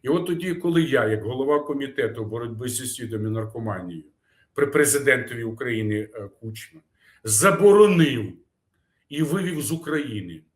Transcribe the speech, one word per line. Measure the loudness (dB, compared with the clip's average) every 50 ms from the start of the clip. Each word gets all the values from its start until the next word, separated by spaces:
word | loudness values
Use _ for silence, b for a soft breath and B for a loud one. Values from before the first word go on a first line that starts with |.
І | 0 0
от | 0 0 0
тоді, | -2 -4 -4 -2 -4 -6
коли | -2 -2 2 2 2
я, | 2 4 2 2 2
як | 2 0 -2 -2
голова | -6 -4 -2 0 2 2 0
комітету | 0 -2 -4 -4 -6 -6 -4 -2 -2 -2 -4 -6 -8
боротьби | -8 -6 -8 -8 -8 -10 -8 -8 -6
зі | -6 -6 -8
сідом | -8 -10 -10 -10 -8 -6 -6 -4
і | -4
наркоманією | -4 -4 -6 -6 -8 -8 -6 -6 -6 -8 -8 -10 -12 -14 -16 _ _ _ _ _ _ _ _ _ _
при | -2 -2
президентові | 2 4 2 2 4 2 2 2 2 2 2 0 -8 -10 -8 -8
України, | -8 -8 -6 -6 -4 -4 -2 -2 -2 -2 -4 -4 -8 -12
е, | -14 -14 -14 _ _
Кучма, | -14 -14 -14 -14 -18 -20 _ -20 _ _ b b b b b b b
заборонив | -2 0 4 4 4 4 8 8 8 10 10 8 8 8 4 4 4 2 -4 -6 -8 -10 -16 _ _ _ _ _ _ _ _ _ _ _ _ _ _
і | -4 -4 -2
вивів | 0 0 -2 -2 -2 -4 -4
з | -4 -4
України | -6 -6 -4 -4 -4 -4 -4 -6 -8 -8 -10 -10 -14 -16 _ _ _